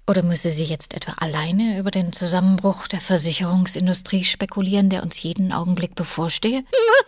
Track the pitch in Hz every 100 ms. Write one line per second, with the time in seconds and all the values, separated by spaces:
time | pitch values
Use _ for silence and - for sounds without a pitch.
0 | - 190 175 170 170 156 156 156 - -
1 | - - 165 151 156 190 226 196 196 196
2 | 175 - 175 180 185 185 196 180 - 185
3 | - 185 156 151 180 185 180 - 180 185
4 | - 190 185 - 196 - 190 202 196 185
5 | 170 - 160 170 190 170 175 180 175 -
6 | 170 - 165 - 220 262 262 523 453 508